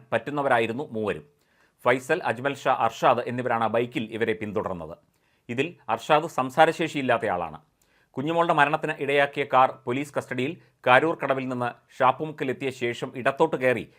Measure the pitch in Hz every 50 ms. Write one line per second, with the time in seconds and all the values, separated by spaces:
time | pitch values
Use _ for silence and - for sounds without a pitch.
0 | - _ 117 113 - 147 143 147 135 135 127 113 117 110 113 131 156 151 120 110
1 | 107 98 82 76 - _ _ _ _ _ _ _ _ _ _ _ - 123 127 131
2 | 127 - 160 180 - 127 113 117 131 139 135 - - 139 123 - 120 117 - -
3 | 170 143 120 120 123 123 120 127 120 123 117 113 113 110 110 120 127 123 127 147
4 | 110 - 110 107 113 110 107 - 104 104 95 104 90 90 92 85 80 78 85 -
5 | _ _ _ _ _ _ _ _ _ - 117 127 143 175 175 _ _ - 113 -
6 | - - 156 156 160 156 - 139 131 131 - 160 160 160 160 - 165 151 156 143
7 | 135 123 117 110 117 101 92 87 85 78 76 - _ _ _ _ _ _ _ _
8 | _ _ - 131 135 156 170 170 170 170 165 151 143 143 156 151 - 151 151 -
9 | 143 135 143 143 143 143 - 143 135 - 131 127 131 131 - - _ 120 123 139
10 | 147 147 - 131 - - 127 127 127 151 180 - _ _ _ _ - 127 123 131
11 | 147 165 165 - 147 135 135 135 131 131 127 123 123 120 - - _ _ - -
12 | 131 127 127 - 156 156 151 - 147 127 120 - 139 131 127 - 123 - 117 -
13 | 143 127 - 131 113 135 135 - 165 160 160 131 127 127 120 104 - - _